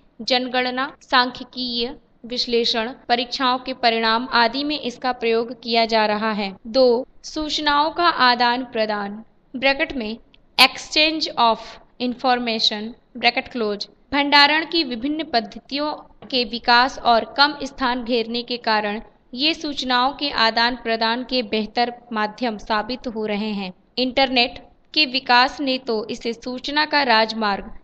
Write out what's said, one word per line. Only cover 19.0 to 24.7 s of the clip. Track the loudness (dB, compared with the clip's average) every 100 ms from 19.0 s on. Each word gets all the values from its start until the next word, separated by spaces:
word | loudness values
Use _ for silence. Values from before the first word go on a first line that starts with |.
| -10 _ -14
ये | -2 -2
सूचनाओं | -2 -6 -6 -2 0 0
के | -2 -4
आदान | 0 0 2 0 -2
प्रदान | -4 -2 0 -2
के | -2 -4
बेहतर | -2 -2 -2 0 -2 -2 -8
माध्यम | -4 -4 -2 -4 -4
साबित | -2 -2 -2 -6 -6
हो | -6 -4
रहे | -2 -2
हैं। | -4 -6 -12 _ -4
इंटरनेट | -2 2 2 4 0 -2 -20